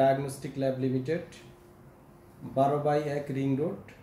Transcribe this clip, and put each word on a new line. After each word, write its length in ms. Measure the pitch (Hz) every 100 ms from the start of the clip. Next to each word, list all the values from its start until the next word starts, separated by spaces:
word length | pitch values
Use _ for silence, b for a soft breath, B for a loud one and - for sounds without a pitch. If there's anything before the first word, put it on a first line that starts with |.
Diagnostic 540 | 135 135 139 131 143 139
Lab 180 | 135 127
Limited, 420 | 131 127 127 175 - - - - - - - - - - - -
বারো 400 | 127 127 139 147
by 140 | 147 147 151
এক 180 | 143 143
রিং 260 | 135 139 135
রোড, 360 | 165 202 - -